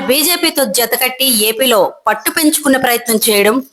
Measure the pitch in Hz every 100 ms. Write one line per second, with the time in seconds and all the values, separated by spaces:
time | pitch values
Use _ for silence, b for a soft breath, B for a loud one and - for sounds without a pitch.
0 | 190 285 311 349 330 294 240 240 226 240
1 | 254 254 269 220 214 220 262 214 165 -
2 | 220 214 339 339 302 311 285 262 262 233
3 | 233 214 226 208 202 262 -